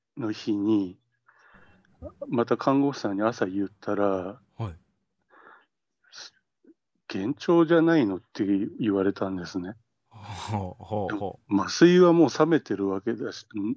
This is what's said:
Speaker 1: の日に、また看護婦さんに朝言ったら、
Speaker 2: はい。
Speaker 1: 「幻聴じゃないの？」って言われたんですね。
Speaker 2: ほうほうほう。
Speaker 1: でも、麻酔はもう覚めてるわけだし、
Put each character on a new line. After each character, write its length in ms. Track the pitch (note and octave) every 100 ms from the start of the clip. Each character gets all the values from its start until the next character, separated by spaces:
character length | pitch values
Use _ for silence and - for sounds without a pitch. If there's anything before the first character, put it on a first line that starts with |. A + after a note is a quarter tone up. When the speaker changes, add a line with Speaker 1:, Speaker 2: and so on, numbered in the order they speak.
| _ -
Speaker 1:
の 160 | A#2
日 240 | G#2+ - G#2
に、 420 | G2+ A2 F#2 F2+ _ _ _ _ _ - _ _ _ _ - - -
ま 180 | B2 A#2
た 100 | A#2+
看 240 | - C3+
護 120 | C#3
婦 60 | C3+
さ 140 | G#2+
ん 40 | G2
に 60 |
朝 220 | A2 A#2 G2
言 200 | G2 G2
っ 20 |
た 260 | - -
ら、 460 | G2+ G2+ F#2+ F#2 A#2+ _ -
Speaker 2:
は 140 | A2
い。 40 | E2 _ _ _ _ _ _ - - _ _ _ _ _ - - _ _ _ _ _ _ _ -
Speaker 1:
「幻 240 | - G2 D3
聴 300 | - E3+ D#3+
じ 80 |
ゃ 80 | E3
な 160 | E3 E3
い 80 | A2
の？」 100 | F#2
っ 20 |
て 260 | - - G2 G2 A2+ F3
言 160 | A2
わ 100 | G2
れ 80 | F#2+
た 160 | G2 G2
ん 80 | F#2+
で 80 |
す 140 | E2+ F#2+
ね。 160 | F2+ - _ _ _
Speaker 2:
ほ 680 | G#2+ G2+ F#2+ - G#2+ F#2 F#2
う 40 |
ほ 0 |
う 0 |
ほ 220 | - G#2+ F#2+
う。 20 |
Speaker 1:
で 60 | G#2
も、 220 | G2 - -
麻 180 | G2+ F#2+
酔 300 | - E3+ F3+
は 120 | F3+
も 140 | E3+ D3
う 20 |
覚 180 | - D#3
め 140 | D#3+
て 140 | -
る 140 | G2 G2
わ 120 | F#2+
け 140 | A2+
だ 180 | A2+ B2
し、 140 | - - G#2+ G2+